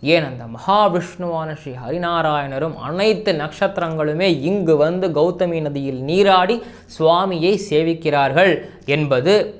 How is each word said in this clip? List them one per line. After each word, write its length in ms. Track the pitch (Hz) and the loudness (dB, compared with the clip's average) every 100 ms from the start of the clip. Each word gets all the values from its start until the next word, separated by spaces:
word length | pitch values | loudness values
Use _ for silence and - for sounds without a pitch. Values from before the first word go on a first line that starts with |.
ஏன் 260 | 135 165 147 | 2 0 0
அந்த 160 | 127 117 | -10 -12
மகாவிஷ்ணுவான 1040 | 113 - 202 208 175 175 - 175 165 156 151 | -12 -2 2 2 0 -6 -10 -6 -6 -6 -10
ஸ்ரீ 160 | - | -12
ஹரிநாராயணரும் 1040 | 127 123 160 175 170 160 147 139 135 160 147 | -12 -8 -6 -2 0 0 0 -2 -4 -6 -6
அனைத்து 520 | 127 170 214 196 - | -8 -2 0 0 0
நட்சத்திரங்களுமே 960 | 165 151 - 196 190 170 160 151 151 190 156 | -2 -4 -2 0 2 0 -2 -2 0 2 2
இங்கு 340 | 143 208 170 156 | 0 0 2 4
வந்து 300 | 151 180 185 | 4 2 0
கௌதமி 500 | 147 165 180 180 165 | 2 0 2 -2 -2
நதியில் 400 | 151 143 139 131 | -4 -4 -6 -6
நீராடி 540 | 135 175 196 185 185 233 - - - | -2 2 4 4 2 -2 -4 -20 -20
சுவாமியை 680 | - 160 170 190 175 175 202 196 | 0 2 4 0 0 0 0 0
சேவிக்கிறார்கள் 840 | 151 160 165 156 147 135 139 190 151 - - - | 0 0 -2 0 2 2 4 4 2 -4 -16 -4
என்பது 480 | 143 147 151 143 208 180 - | -2 2 2 4 2 2 -8